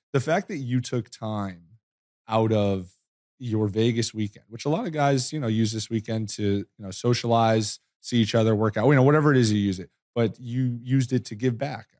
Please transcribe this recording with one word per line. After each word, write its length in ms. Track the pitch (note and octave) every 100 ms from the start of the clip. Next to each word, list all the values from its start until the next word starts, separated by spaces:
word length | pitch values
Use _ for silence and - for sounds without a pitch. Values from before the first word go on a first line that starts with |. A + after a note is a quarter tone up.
| _
the 80 | C#3
fact 280 | D3 F3 -
that 100 | F3
you 220 | B2+ B2+
took 300 | B2 B2 G#2
time 540 | - A2 G#2+ G2 F2 E2+ A2+ _ _ _ _ -
out 240 | A2 A2
of 380 | A2 G2+ G2 F2+ _ _ _ _ _
your 280 | B2 G#2+ G#2
Vegas 480 | G2+ A#2 A#2 A2+
weekend, 300 | A2 G#2 - _
which 160 | A2+
a 40 | C#3+
lot 180 | E3 A#3
of 60 |
guys, 400 | D3+ C#3+ C3+ B2+
you 80 | D#3
know, 80 | A#2+
use 240 | A2 A2
this 180 | A2 -
weekend 380 | A2+ G#2+ A2+ G#2+
to, 120 | - G#2 G2+
you 80 | - _
know, 120 | G2
socialize, 920 | F2+ A#2+ A#2+ A#2+ A2+ A2+ A2+ G#2+ - _ _
see 180 | - A#2+
each 160 | G#2
other, 200 | A#2 A2
work 220 | G#2+ A2 G#2+
out, 100 | A#2+
you 60 |
know, 80 | C#3+
whatever 300 | C3 D3+ D3
it 60 | C3
is 140 | A2+
you 60 | G#2+
use 200 | G2+ F#2
it, 100 | F2 _ _
but 240 | A#2+ A2+ A#2
you 400 | B2+ B2 B2+ A#2+
used 300 | B2+ C3+ B2
it 120 | B2+ -
to 80 |
give 240 | G#2+ B2+ A2+
back. 300 | C#3 A2+ - _